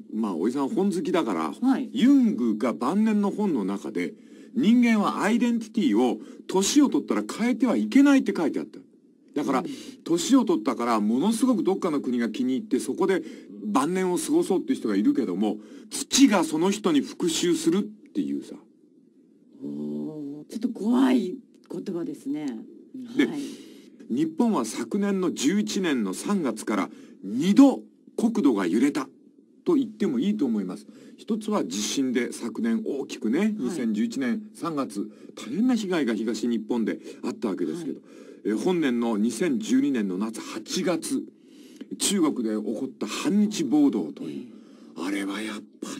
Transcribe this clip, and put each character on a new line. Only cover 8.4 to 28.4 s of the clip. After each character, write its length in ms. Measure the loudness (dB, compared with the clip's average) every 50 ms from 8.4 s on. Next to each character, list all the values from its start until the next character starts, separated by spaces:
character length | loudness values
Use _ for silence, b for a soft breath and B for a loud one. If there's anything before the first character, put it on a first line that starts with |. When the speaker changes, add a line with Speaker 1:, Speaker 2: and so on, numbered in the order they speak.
| -2
Speaker 1:
い 60 | -2
て 80 | -2 -4
あ 60 | -6
っ 20 |
た。 140 | -8 -12 -20 -20 _ _ _ _ _ _ _ _ _
だ 120 | -6 -4 -2
か 80 | 0
ら、 60 | 0 0
Speaker 2:
う 20 |
ん。 40 | -2 -4 -10 B B B B B
Speaker 1:
年 320 | -4 -2 -2 0 2 4 4
を 100 | 4 6
取 140 | 4 2 2
っ 20 |
た 120 | 2 -2 -2
か 100 | 0 0
ら、 140 | 0 2 2
も 200 | 2 2 2 2
の 120 | 2 2
す 140 | 2 2 2
ご 80 | 2 2
く 80 | 2
ど 120 | 2 2 0
っ 40 | 0
か 120 | 0 0
の 100 | -2 0
国 180 | -2 0 0 0
が 120 | 0 -2
気 120 | -2 -2
に 140 | -2 0 0
入 100 | -2 -2
っ 20 | 0
て、 120 | 0 0
そ 140 | 0 -2 -2
こ 120 | 0 2
で 160 | 2 2 0 B B B B B B -16 -10 -6
晩 300 | -2 0 0 2 2 0
年 180 | 0 0 0
を 60 | 0 -2
過 140 | 0 2
ご 100 | 2 2
そ 140 | 2 2 0
う 20 | 0
っ 40 |
て 100 | 0 -2
い 20 | -4
う 40 | -2
人 100 | -2 0
が 80 | 0
い 80 | 2 2
る 100 | 2 2
け 100 | 2 0
ど 120 | -2 -2
も、 240 | 0 0 0 -2 B B B B B B B
土 380 | -10 -10 -6 0 6 6 6
が 160 | 8 8 4
そ 160 | 2 2 0 0
の 140 | 2 2
人 180 | 0 2 0 2
に 100 | 2 2
復 260 | 2 0 -6 -2 -2
讐 280 | 0 0 2 2 2 2
す 160 | 2 2 2
る 80 | 2 2
っ 40 |
て 380 | 0 -2 -8 -16 -20 -8 -6 -4
い 160 | -4 -2 -4
う 60 | -6
さ。 140 | -6 -10 -16 -18 -20 _ _ _ _ _ _ _ _ _ _ _ _ _ _ _ _ _ -20 -12
Speaker 2:
お 800 | -12 -10 -8 -8 -6 -6 -6 -6 -6 -8 -8 -10 -10 -10 -10 -12
ー、 20 | -14 -12
ち 40 | -10
ょ 20 |
っ 20 | -4
と 100 | -4 -4
怖 420 | -4 -2 0 2 4 4 4 4
い 240 | 4 2 2 0 -6 -10 -14 _ _ _ _ -12
言 240 | -12 -10 -8 -6 -6
葉 100 | -6 -6
で 120 | -6 -8
す 100 | -8 -6 -6
ね。 300 | -6 -4 -4 -6 -8 -8 -12 -16 -20 -20 -20 -18 -16 -16 -14 -6 0
Speaker 1:
で、 100 | 2 2
Speaker 2:
は 100 | 2 0
い。 40 | -6 B B B B B B B B B B -20 -20 -8 -4
Speaker 1:
日 160 | -2 0 0
本 240 | -2 0 0 2 2
は 140 | 2 0 -2
昨 340 | -4 -6 -8 -6 -4 -2 -2
年 220 | 0 0 0 0
の 120 | -2 -2
十 280 | -2 0 0 0 2 2
一 200 | 0 -2 -2 -2
年 220 | 0 0 0 0
の 100 | 0 -2
三 300 | -4 -6 -4 -2 -2 0
月 240 | 0 -2 -4 -4 -4
か 80 | -2 -2
ら、 160 | -2 -2 -4 B B B B B B
二 320 | -12 -6 -4 0 2 4 8
度 300 | 8 8 8 8 2 -6 -16 _ _ _ -12 -6
国 160 | -2 -2 0 0 2